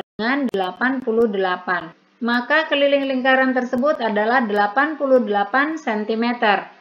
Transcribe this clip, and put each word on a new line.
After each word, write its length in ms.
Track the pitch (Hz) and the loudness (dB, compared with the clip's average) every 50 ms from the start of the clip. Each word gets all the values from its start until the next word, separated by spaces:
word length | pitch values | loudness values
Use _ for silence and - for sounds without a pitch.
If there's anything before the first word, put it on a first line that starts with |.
| - _ _ | -12 _ _
dengan 320 | - 214 233 269 285 277 | -6 -4 -2 -2 -2 -2
delapan 560 | 226 - 190 185 180 190 - 240 254 269 254 | -2 -2 -2 -4 -4 -4 -2 -2 -2 -2 -2
puluh 240 | - 233 220 226 233 | -4 -2 0 2 0
delapan. 640 | 226 202 190 190 185 180 180 - - 180 170 160 165 - _ _ _ _ - | 0 0 0 -2 -2 -2 -4 -4 -4 -4 -4 -6 -8 -14 _ _ _ _ -6
Maka 480 | 233 233 240 247 240 247 294 311 311 311 | -4 -2 -2 -2 0 0 0 0 0 0
keliling 400 | - 277 277 277 277 277 277 269 | 0 2 2 2 2 2 0 0
lingkaran 400 | 269 254 247 269 262 262 262 262 | -2 0 2 2 4 4 2 2
tersebut 480 | 254 254 247 247 - 247 254 294 311 - | 0 -2 -2 -2 -2 0 2 0 0 0
adalah 480 | 233 220 208 208 214 226 240 269 240 | -2 -2 0 0 2 2 2 2 2
delapan 480 | 208 208 208 208 208 - 269 285 311 311 | 0 2 0 0 2 2 0 0 0 -2
puluh 320 | 285 285 269 262 254 226 | -2 2 4 4 4 4
delapan 480 | 208 208 202 202 - - 262 285 311 320 | 2 0 0 0 0 0 0 0 0 -4
sentimeter. 960 | 311 - 247 220 214 214 214 220 220 233 240 240 240 240 214 196 190 - - - - | -6 -4 -4 -4 -2 -2 -2 -2 0 0 -2 -2 0 2 2 2 2 -2 -8 -16 -20